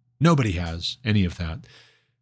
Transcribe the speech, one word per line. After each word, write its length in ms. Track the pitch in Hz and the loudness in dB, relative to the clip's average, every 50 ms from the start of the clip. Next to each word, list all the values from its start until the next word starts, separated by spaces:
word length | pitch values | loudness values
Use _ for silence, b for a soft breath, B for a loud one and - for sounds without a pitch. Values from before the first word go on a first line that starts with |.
| _ _ _ - | _ _ _ 2
nobody 340 | 139 170 165 139 120 107 85 | 4 4 4 4 2 0 -2
has 440 | 87 87 82 82 85 - - - - - | -2 -4 -6 -6 -8 -8 -10 -10 -6 -2
any 200 | 107 104 104 92 | 0 2 2 2
of 140 | 85 - | 0 -2
that 280 | - 85 78 82 - - b b b b b b b b b b b | -4 -8 -8 -8 -10 -14 b b b b b b b b b b b